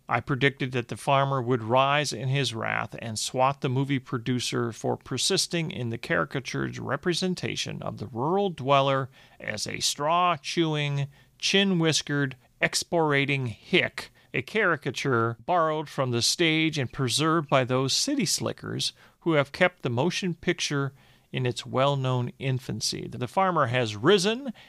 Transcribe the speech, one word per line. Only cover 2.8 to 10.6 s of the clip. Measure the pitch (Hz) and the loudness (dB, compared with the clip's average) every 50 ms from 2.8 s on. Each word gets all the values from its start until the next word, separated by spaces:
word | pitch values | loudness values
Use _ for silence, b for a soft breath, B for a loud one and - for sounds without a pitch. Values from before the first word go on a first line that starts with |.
| 113 - - - | -2 -4 -8 -10
and | - 117 110 - | -10 -8 -6 -6
swat | - - - 127 127 135 143 - | -6 -4 0 2 2 2 2 0
the | - 139 | -2 -2
movie | 123 135 139 135 143 127 | 0 0 0 0 0 -2
producer | 131 - - 120 113 131 127 123 117 - - 123 120 117 107 | -2 -4 -6 -4 -2 0 0 0 0 -2 -2 -2 -2 -2 -4
for | - - 127 120 | -4 -2 -2 -2
persisting | 113 - - 135 123 - - 196 180 - - - 170 160 - | -2 -4 -6 -4 -2 0 0 2 0 0 0 -2 -2 -2 -4
in | - 113 127 117 | -4 -6 -6 -4
the | 113 117 | -6 -6
caricatured | - - 170 175 165 147 - 139 127 - - 139 135 127 123 123 | -4 -2 0 0 0 0 -2 -6 -6 -4 -4 -4 -4 -4 -6 -6
representation | 117 110 131 143 - 185 170 - 180 185 180 - - 113 101 - - - 104 95 - | -6 -4 -6 -2 -2 -2 -2 0 0 -2 -2 -2 -4 -6 -4 -4 -6 -6 -6 -6 -8
of | - 113 110 | -8 -8 -8
the | 104 | -10
rural | 101 - 113 131 156 185 196 202 196 | -8 -4 -2 0 0 2 2 0 0
dweller | 160 - 123 135 143 139 135 139 135 135 135 127 B B B B B B | -2 -4 2 4 4 6 6 4 2 2 0 -4 B B B B B B
as | - 107 107 101 - | -8 -8 -6 -6 -6
a | 110 107 107 | -6 -4 -2
straw-chewing, | - - - - 143 151 170 175 180 175 170 143 - - - 170 | -2 -2 -2 -2 0 2 2 2 2 2 0 0 -4 -4 0 2